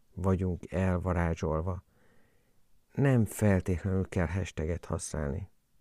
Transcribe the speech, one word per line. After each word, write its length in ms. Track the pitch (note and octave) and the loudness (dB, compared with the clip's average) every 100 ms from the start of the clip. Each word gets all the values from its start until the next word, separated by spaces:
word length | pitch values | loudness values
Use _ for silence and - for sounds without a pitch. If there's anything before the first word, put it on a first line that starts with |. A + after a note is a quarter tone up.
| _ | _
vagyunk 580 | - F#2 F#2 F#2 E2+ - | -4 0 2 0 -2 -4
elvarázsolva. 1120 | F2 F#2+ F2+ F2+ F2 E2+ E2 E2+ D#2 F2+ F2+ - _ _ - _ _ _ _ _ - _ | -2 0 2 0 0 0 0 -2 -2 -2 -6 -10 _ _ -20 _ _ _ _ _ -20 _
Nem 320 | - C#3 B2+ | 0 4 4
feltétlenül 840 | G2+ - G#2+ F#2+ - F2 G2 F#2+ F2+ | 2 2 4 4 2 -2 0 0 0
kell 180 | F#2+ E2 | 0 0
hashtaget 580 | F#2 E2 - D#2+ E2+ | -2 -4 -4 -4 -4
használni. 680 | - E2+ - D2+ C#2+ D#2 F#2+ _ _ _ | -4 -6 -4 -4 -4 -4 -8 _ _ _